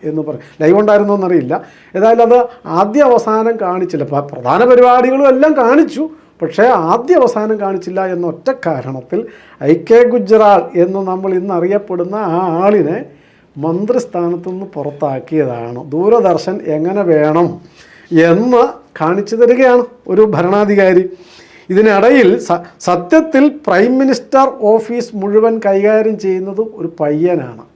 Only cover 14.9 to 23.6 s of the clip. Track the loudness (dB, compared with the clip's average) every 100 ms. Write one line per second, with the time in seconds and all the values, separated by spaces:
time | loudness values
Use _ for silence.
14.9 | -6 -6 -6 -6 -4 -4 -6 -10 -12 -8
15.9 | -4 2 2 2 0 -4 -8 -6 -4 -2
16.9 | -2 0 2 2 0 0 -4 -18 _ -20
17.9 | -20 _ 2 4 2 2 2 0 -4 _
18.9 | -6 -4 -2 -4 0 2 4 4 2 0
19.9 | -10 -4 2 2 2 0 0 2 2 4
20.9 | 2 0 -10 -20 -20 -20 -20 -4 2 2
21.9 | 4 4 4 4 2 -2 -4 -4 _ -2
22.9 | -2 2 2 2 2 2 0